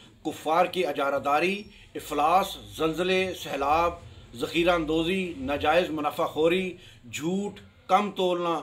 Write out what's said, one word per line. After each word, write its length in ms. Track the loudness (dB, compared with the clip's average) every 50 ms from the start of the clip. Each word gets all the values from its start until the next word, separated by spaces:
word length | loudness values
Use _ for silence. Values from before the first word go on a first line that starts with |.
| -20 -20 -16 -8 -8
कुफ़ार 420 | -8 -6 -4 -2 2 4 4 4
की 140 | 4 2 -2 -2
अजारादारी, 840 | -2 0 -2 0 0 0 0 0 2 2 2 2 2 -2 -4 -6 -14 -20 -20 -20 -14 -14
इफलास, 640 | -12 -8 -4 -2 2 2 4 4 4 2 0 -6 -14 -16 -12 -4
जल्जले, 440 | -2 -2 0 0 0 0 0 2 0 0 -2 -4
सैलाब, 680 | -8 -8 -6 -4 -2 0 2 2 2 2 0 -2 -6 -14 -18 -20 -20 -20 -16 -10
ज़ख़ीरा 380 | -8 -6 -2 0 2 4 4 4
अंदोज़ी, 600 | 2 2 0 0 0 0 0 0 -2 -2 -4 -6 -8
नाजायज़ 500 | -4 -4 -4 0 2 4 4 4 2 0
मुनाफाखोरी, 840 | -2 -2 -4 -4 -2 -2 -2 -2 0 2 2 4 2 2 -2 -4 -8 -12 -18 -20 -20 -20 -18 -12
झूठ, 500 | -10 -6 -4 -2 -2 -2 -4 -6 -8 -12 -20 -20 -20 -10 -2 2
कम 200 | 2 4 2 2 -2
तोलना 380 | 0 0 2 2 0 0 -2 -2 -2